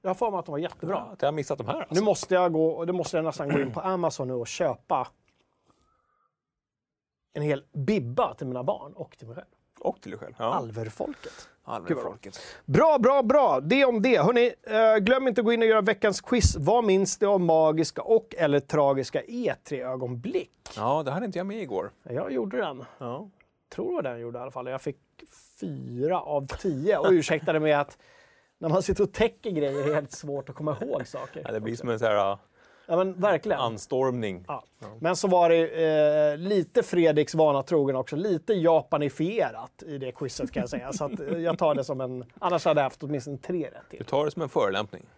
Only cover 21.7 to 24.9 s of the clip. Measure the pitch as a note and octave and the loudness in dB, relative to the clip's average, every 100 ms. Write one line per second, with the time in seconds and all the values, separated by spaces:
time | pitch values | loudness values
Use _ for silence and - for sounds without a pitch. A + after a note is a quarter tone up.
21.7 | F#2+ G2+ _ - B2 A#3 B3+ G#3 B3 F3+ | -4 -6 _ -8 -6 -4 -4 -4 -4 -6
22.7 | B2+ B2+ - B2 C3 G#3 _ _ _ _ | -8 -18 -14 -12 -10 -14 _ _ _ _
23.7 | - - F4 C3+ A#2 A#2+ A#2+ C3 B2+ B2+ | -8 -6 -4 -6 -8 -10 -10 -12 -10 -8
24.7 | C3 - | -8 -8